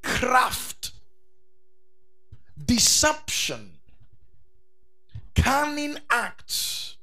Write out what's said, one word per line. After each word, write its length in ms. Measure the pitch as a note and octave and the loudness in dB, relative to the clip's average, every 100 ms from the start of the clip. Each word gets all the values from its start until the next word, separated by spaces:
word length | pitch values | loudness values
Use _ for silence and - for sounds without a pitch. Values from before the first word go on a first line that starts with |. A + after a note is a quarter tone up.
craft, 880 | - - B3+ B3+ - - - - - - - - - - - - - - - - - - - - - - | 0 2 6 6 6 2 -4 -6 -8 -8 -14 -14 -16 -16 -16 -16 -16 -16 -16 -16 -16 -16 -14 -14 -12 -8
deception, 1120 | D3 A#3+ - - D4+ D#4 - - - B2 G2+ D#2 - - - - - - - - - - - - - - - | 2 6 8 8 6 4 0 0 0 -2 -8 -12 -14 -14 -14 -14 -14 -14 -14 -16 -16 -16 -18 -18 -14 -12 -2
cunning 640 | - - C#4 D4 D4 D4 D4 - | 4 6 6 4 0 -4 -4 2
acts 880 | A#3+ G3+ - - - - - - - | 2 2 -6 -4 -2 -2 -4 -6 -10